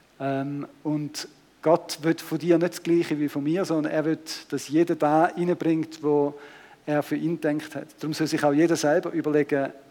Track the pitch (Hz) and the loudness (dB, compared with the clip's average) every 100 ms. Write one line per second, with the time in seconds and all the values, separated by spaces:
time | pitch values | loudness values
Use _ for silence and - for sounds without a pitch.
0 | _ _ 135 135 135 143 143 - 156 151 | _ _ -4 -4 -4 -6 -10 -8 -4 -2
1 | 147 - - - _ _ 156 165 - - | -4 -8 -12 -16 _ _ 4 4 2 -4
2 | 156 165 - 160 160 165 175 - - 170 | -2 -2 -2 -4 2 4 2 -2 0 2
3 | 165 151 147 147 143 170 180 165 147 160 | 2 -2 -2 -2 -2 -2 0 0 0 -2
4 | 151 156 - - - 139 - 156 170 160 | 0 -2 -6 -14 -8 -8 -2 2 2 2
5 | 151 156 170 - 175 170 160 160 156 - | 2 4 2 2 -2 0 2 0 -2 -4
6 | 147 147 143 143 - - - - - 147 | 0 2 2 -2 -18 -20 -20 -14 -2 -2
7 | 143 156 151 170 156 151 151 139 - - | 0 -2 -2 -2 -2 -2 -6 -12 -14 -10
8 | 151 151 156 151 147 143 165 165 147 160 | -6 -2 -2 2 2 4 4 4 2 2
9 | 175 170 151 151 147 143 135 - - | 0 -4 0 0 2 0 -2 -8 -20